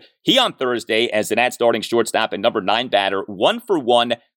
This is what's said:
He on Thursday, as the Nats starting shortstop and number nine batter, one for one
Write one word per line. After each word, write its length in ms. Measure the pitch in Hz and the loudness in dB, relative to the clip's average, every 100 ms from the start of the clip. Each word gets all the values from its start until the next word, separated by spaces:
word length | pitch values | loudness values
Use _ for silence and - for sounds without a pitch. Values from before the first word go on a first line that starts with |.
| - _ | -8 _
He 160 | - 247 | 0 2
on 160 | 226 | 0
Thursday, 540 | - 127 117 - 110 117 | -2 -4 -4 -2 0 0
as 200 | 107 101 | 0 -2
the 60 | |
Nats 220 | 110 123 - | 0 0 2
starting 260 | 117 113 | 0 0
shortstop 500 | - 117 113 104 110 | 0 0 0 0 -2
and 80 | 98 | 0
number 200 | 110 110 | -2 0
nine 280 | 95 110 127 | 0 0 0
batter, 340 | 101 98 98 - | 0 0 -2 -6
one 340 | 95 139 233 | 0 0 0
for 180 | - 175 | -2 -2
one 360 | 113 120 120 117 _ | 2 2 2 -2 _